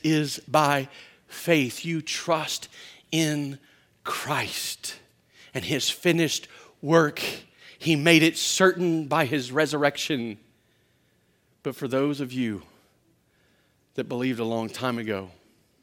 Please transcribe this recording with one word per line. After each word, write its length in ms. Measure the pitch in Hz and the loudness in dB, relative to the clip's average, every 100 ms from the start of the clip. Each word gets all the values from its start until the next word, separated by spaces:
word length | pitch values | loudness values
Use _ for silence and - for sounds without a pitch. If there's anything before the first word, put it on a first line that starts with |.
is 360 | 156 156 147 - | 2 2 2 -6
by 500 | - 151 147 143 135 - - - _ | 0 4 4 2 -2 -12 -20 -20 _
faith. 580 | - - 165 123 - 170 | -6 2 4 2 -4 -6
You 160 | 165 | -4
trust 640 | 151 - - 160 151 - - - - - _ | -4 -6 -2 -2 -2 -8 -10 -18 -20 -20 _
in 480 | 156 156 147 143 139 - _ _ _ | 0 2 0 -4 -10 -18 _ _ _
Christ 920 | - - - 139 104 - - - - - _ _ _ _ - | -8 -6 -4 -4 -4 -6 -8 -8 -12 -14 _ _ _ _ -10
and 100 | 131 | -8
his 260 | 87 143 - | -4 -2 -2
finished 600 | - 175 165 156 - - - - _ | 0 2 2 0 -2 -8 -20 -20 _
work. 400 | 143 165 151 - - - - _ - - | 4 4 4 0 -6 -8 -14 _ -20 -6
He 160 | - 151 | 0 4
made 260 | 156 165 | 6 6
it 160 | 165 - | 4 2
certain 680 | - - 185 180 175 160 143 | -2 4 4 4 2 0 0
by 180 | 151 139 | 0 2
his 260 | 143 123 | 0 -2
resurrection. 880 | 131 151 147 143 143 - 143 117 104 _ _ _ _ _ _ _ _ _ _ _ _ | 0 0 2 2 0 -4 -4 -4 -10 _ _ _ _ _ _ _ _ _ _ _ _
But 120 | 143 123 | -10 -6
for 120 | 135 | -2
those 340 | 131 147 139 | 0 0 0
of 100 | 131 | -4
you 300 | 127 117 101 - _ _ _ _ _ _ _ _ _ _ _ _ - | -2 -2 -4 -10 _ _ _ _ _ _ _ _ _ _ _ _ -10
that 120 | 117 | -6
believed 320 | 123 131 117 | -4 -2 -2
a 40 | |
long 260 | 113 117 110 | -2 -2 -4
time 300 | - 127 120 | -4 -4 -4
ago 320 | 110 98 95 - _ _ _ _ | -4 -6 -8 -16 _ _ _ _